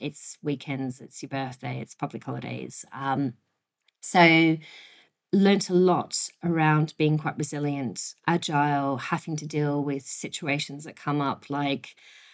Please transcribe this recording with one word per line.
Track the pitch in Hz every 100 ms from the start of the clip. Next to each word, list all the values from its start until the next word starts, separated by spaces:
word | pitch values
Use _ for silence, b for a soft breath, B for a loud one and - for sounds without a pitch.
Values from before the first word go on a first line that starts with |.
It's | 147 147 - -
weekends, | 151 143 151 135 131 123
it's | 135 -
your | 135
birthday, | 135 131 127 131 127
it's | -
public | - 147 -
holidays. | - 131 123 123 127 - -
Um, | 123 139 135 135 - _ _ _ _ _ _
so | - 180 170 165 165 160 B B B B B _ _
learnt | 196 196 196 -
a |
lot | 180 185 156 - - - -
around | 170 165 156 151 151 -
being | 151 151
quite | 151 -
resilient, | 151 147 147 143 123 90 - - -
agile, | 170 - 147 147 143 139 131
having | - 165 - 151
to | 151
deal | 151 147 143
with | 143 139
situations | - - 143 - 156 143 - 139
that | 151 -
come | - 147
up, | 139 - -
like, | 143 143 135 - - b b b